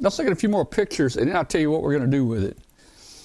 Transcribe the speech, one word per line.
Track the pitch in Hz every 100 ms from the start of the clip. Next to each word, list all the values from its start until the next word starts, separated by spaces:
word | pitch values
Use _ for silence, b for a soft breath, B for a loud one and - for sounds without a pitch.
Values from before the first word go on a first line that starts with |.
let's | 208 -
look | 285
at |
a | 180
few | 220
more | 208 143
pictures, | - 202 - 139 123
and | 127
then | 185
I'll |
tell | 143 170
you | 151
what | 160
we're | 147
gonna | 143 123
do | 143 123
with | 113
it. | 98 - - B B B B B